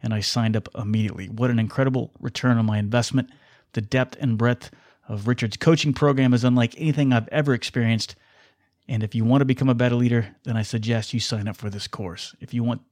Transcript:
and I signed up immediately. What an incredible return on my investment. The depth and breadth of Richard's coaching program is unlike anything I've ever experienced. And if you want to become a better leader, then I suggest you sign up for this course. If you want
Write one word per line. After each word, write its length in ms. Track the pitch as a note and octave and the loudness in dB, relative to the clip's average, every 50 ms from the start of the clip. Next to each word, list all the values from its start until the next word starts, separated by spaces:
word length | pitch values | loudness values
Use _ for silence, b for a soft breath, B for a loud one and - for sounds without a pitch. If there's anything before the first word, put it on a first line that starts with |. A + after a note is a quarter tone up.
and 100 | - A#2 | -2 -2
I 80 | A2 G#2+ | -2 -2
signed 360 | - - - B2 A#2 A2+ G#2+ | -2 -2 -2 0 0 2 0
up 120 | A2 - - _ | 0 -4 -6 _
immediately. 540 | - A2 G#2 G#2+ A2 G#2+ G#2 - - F#2+ F#2+ | -8 -4 -2 0 0 0 -2 -4 -8 -12 -12
What 220 | - A2 B2 B2+ | -4 -2 0 2
an 100 | A#2+ A2+ | 2 2
incredible 500 | A2 G#2 - - C3+ C3 C3 B2+ A2+ - _ - | 0 0 0 0 0 2 0 -2 -4 -4 _ -10
return 380 | - A#2 - - - B2+ A#2+ | -10 -10 -8 -2 2 2 2
on 100 | A2+ A2+ | 4 2
my 120 | A2 G#2+ G#2 | 2 0 0
investment. 520 | G#2 G2+ A2+ A#2+ A#2 - - C3 B2+ - b b b b b b b b _ | -2 0 0 0 0 2 0 -2 -2 -2 b b b b b b b b _
The 80 | A#2 | -6
depth 340 | G#2 G#2 - C3 B2+ - - - | -6 -2 0 0 0 0 -4 -4
and 200 | - B2+ A2+ G#2+ | -2 -2 0 2
breadth 320 | A#2 A#2+ B2 - - - b b b b b b b | 2 2 2 0 -4 -20 b b b b b b b
of 220 | - A2 G#2 G2+ A2+ | -10 -8 -4 -2 -2
Richard's 300 | B2 - B2 G#2+ - - | 0 0 -2 -4 -4 0
coaching 340 | - E3 E3 D3+ - D3+ | 4 4 4 4 2 0
program 420 | C3 - D3+ C#3+ C#3 C3 C3 B2+ B2 | 0 2 2 2 4 4 4 4 4
is 80 | A#2+ | 4
unlike 320 | A2+ B2+ B2 B2 A#2 A2+ - - | 4 4 4 4 2 0 -2 -2
anything 340 | D3+ D#3+ C#3 D3 C#3+ C3+ | -2 0 2 2 2 4
I've 160 | B2+ A#2 A2 - | 4 2 2 0
ever 260 | - D3+ D3+ C#3+ C3 | -2 0 2 2 0
experienced. 600 | A#2 - - - B2 A#2 A2+ A2+ A2 - - - b b b b b b b b b b b b _ _ - | 0 -2 -4 -2 0 2 2 2 0 0 -6 -12 b b b b b b b b b b b b _ _ -6
And 160 | C3 G#2+ A2 | -4 -4 -4
if 100 | G#2 - | -2 -2
you 100 | A#2 A2 | 0 2
want 180 | A#2 B2 C#3 | 4 4 4
to 20 | C#3 | 4
become 240 | C3 B2+ B2+ C3+ C3+ | 2 2 2 2 0
a 60 | B2 | 2
better 200 | A#2 B2 B2 A#2+ | 2 2 2 2
leader, 380 | A#2+ B2 A#2+ A#2+ A#2+ A2 - - _ | 2 2 2 2 2 0 -2 -8 _
then 140 | _ - A2+ | _ -4 -4
I 60 | A2+ | -4
suggest 520 | G#2+ - - A2+ G#2+ A2+ A#2 A2+ G#2+ - - | -4 -2 -4 -4 -2 0 -2 -2 -2 -4 -4
you 60 | A#2 | -4
sign 260 | - - A#2+ G#2+ G2+ | -4 -4 -4 -4 -6
up 100 | G#2+ G2 | -6 -8
for 140 | - - G#2 | -8 -10 -10
this 160 | G2 G2+ - | -10 -10 -12
course. 480 | - - - G#2 F2+ E2+ - - - - _ | -12 -10 -10 -10 -10 -10 -12 -16 -18 -16 _
If 120 | - - | -16 -8
you 120 | - A#2+ A#2 | -4 -2 -2
want 160 | A#2 A#2 A2 _ _ | -2 -4 -4 _ _